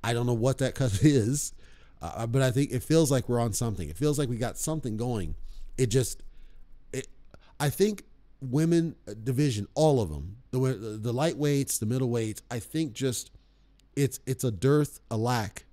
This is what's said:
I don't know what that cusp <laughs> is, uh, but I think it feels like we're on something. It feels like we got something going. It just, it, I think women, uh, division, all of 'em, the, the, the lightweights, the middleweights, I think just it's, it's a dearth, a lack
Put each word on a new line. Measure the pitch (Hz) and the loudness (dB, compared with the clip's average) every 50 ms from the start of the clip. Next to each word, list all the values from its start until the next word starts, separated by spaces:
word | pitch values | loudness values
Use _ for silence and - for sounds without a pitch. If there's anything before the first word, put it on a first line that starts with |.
| - | 0
I | 113 120 | 0 0
don't | 117 120 | 2 2
know | 123 120 | 2 2
what | 110 113 135 131 - | 2 2 2 2 2
that | 135 123 - | -2 -2 0
cusp | - 135 120 95 98 | 0 0 0 2 6
<laughs> | - | 6
is, | 151 143 131 101 110 139 143 - - - - - - - - - - - - | 6 6 6 4 4 0 -2 -4 -6 -10 -14 -18 -20 -20 -20 -20 -20 -16 -12
uh, | - 85 - - 117 | -12 -10 -6 -6 -6
but | 113 117 135 135 | 0 2 2 2
I | 127 | 4
think | 110 135 143 - | 2 2 0 0
it | 123 123 - | -2 -6 0
feels | - 156 165 165 139 | 2 4 4 6 6
like | 143 127 - | 4 2 2
we're | - 120 117 | 2 0 2
on | 117 117 101 | 2 0 0
something. | - 120 117 98 90 85 71 | -2 -2 -2 -2 -4 -6 -8
It | 76 | -4
feels | 104 143 151 143 - | -2 0 0 0 0
like | 147 - | -2 -2
we | 123 | -2
got | 107 123 113 - - | -4 -4 -4 -4 -6
something | - 156 156 156 - 123 107 | -4 -4 -4 -4 -4 -4 -4
going. | 107 120 127 120 107 90 78 78 - - - - - - - - | -4 -2 -2 -2 -2 -2 -4 -4 -6 -8 -10 -10 -10 -10 -8 -2
It | - 131 | 0 0
just, | 110 104 135 123 - - - - - - - - - - - - - - - - - - | 4 4 2 2 2 -4 -10 -12 -16 -16 -16 -18 -18 -18 -20 -20 -20 -20 -20 -16 -10 -10
it, | 131 - - - - - - - - - - - - | -10 -10 -10 -18 -20 -20 -20 -20 -20 -20 -20 -6 -2
I | - 147 | -2 -2
think | - - 190 214 208 - - - - - - - - _ | 2 2 2 2 2 -4 -12 -20 -20 -20 -20 -20 -16 _
women, | 139 127 120 147 165 165 170 170 165 165 - - - | -8 -2 0 2 4 4 4 4 2 0 -4 -10 -14
uh, | - 104 110 110 | -14 -14 -8 -4
division, | 131 127 127 151 143 117 104 101 - - | -2 0 2 2 2 0 -2 -4 -4 0
all | 143 156 156 143 127 | 4 4 6 6 4
of | 107 80 | 2 0
'em, | 73 71 71 90 104 - - - | -4 -8 -8 -10 -12 -16 -12 -6
the, | - 127 | -2 0
the, | 131 131 127 92 110 110 107 | 0 0 -2 -2 -6 -8 -8
the | 110 107 120 117 | -6 -4 -2 0
lightweights, | 123 147 170 120 127 147 147 143 139 131 - - - | 0 0 0 0 0 0 2 2 2 0 -2 -2 -2
the | 110 | -2
middleweights, | 107 123 131 131 120 117 117 113 110 107 - - - | -2 0 0 0 0 0 0 -2 -2 -6 -8 -12 -8
I | 123 117 | -8 -8
think | - - - 160 160 139 104 | -8 -6 -4 -4 -4 -4 -4
just | - 131 131 120 - - - - - _ _ _ _ _ _ _ _ _ _ _ | -2 -2 -2 -2 -2 -8 -12 -20 -20 _ _ _ _ _ _ _ _ _ _ _
it's, | 139 143 131 - - - | 0 0 0 0 -6 -6
it's | - 131 - - | -6 -4 -2 -2
a | 127 | -2
dearth, | 107 87 120 135 143 151 147 - - - _ - | -2 2 4 4 4 4 2 0 -4 -18 _ -6
a | 113 | -4
lack | 107 113 120 123 117 107 95 - - - - | -2 0 0 0 0 -2 -4 -8 -14 -20 -20